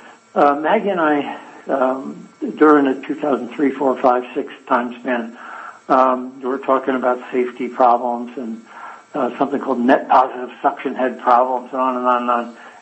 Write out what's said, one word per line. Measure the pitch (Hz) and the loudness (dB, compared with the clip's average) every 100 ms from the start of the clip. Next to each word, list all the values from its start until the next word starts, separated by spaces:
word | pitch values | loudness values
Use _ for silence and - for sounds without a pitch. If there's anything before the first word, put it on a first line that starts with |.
| - - _ | -20 -20 _
Uh, | - 147 | 2 4
Maggie | 143 156 214 196 | 4 2 0 0
and | 180 | 0
I, | 151 147 123 - - - - | 2 0 -2 -10 -16 -14 -4
um, | 135 131 131 147 - - _ 131 - | 0 0 -2 -8 -14 -18 _ -8 4
during | 151 147 | 6 6
the | 135 131 | 4 0
two | - 139 | -6 -4
thousand | 147 123 117 | -2 -2 -4
three, | - 139 | -2 0
four, | - 147 - | 0 -2 2
five, | 131 123 123 | 2 2 -2
six | 147 - - - | -6 -8 -10 -2
time | 123 120 120 | -2 -2 -6
span, | 139 120 113 - - - - - - | -4 -4 -6 -12 -18 -16 -16 -12 2
um, | 131 131 127 127 - | 4 4 2 -4 -8
we | 127 | -6
were | 131 | -4
talking | - 131 135 | 0 0 0
about | 127 123 123 - | 0 0 -2 -2
safety | 131 123 117 117 | -2 -2 -4 -6
problems | - 123 120 123 120 120 139 | 2 4 4 0 -4 -8 -10
and, | 113 113 - - - - - | -10 -10 -14 -18 -18 -18 -10
uh, | 147 120 - | -4 -4 -2
something | 131 139 | -2 -2
called | 131 120 | -2 0
net | 120 143 - | 2 2 4
positive | 127 131 123 123 - | 4 4 -2 -12 -4
suction | 135 - 139 | -4 -2 -6
head | 127 127 110 | -2 -4 -2
problems, | - 120 127 123 120 | 2 4 4 -2 -4
and | 135 | -4
on | 131 123 | -2 0
and | 123 | 0
on | 123 | 0
and | 120 | 0
on. | 120 117 - - - | -2 -4 -12 -20 -20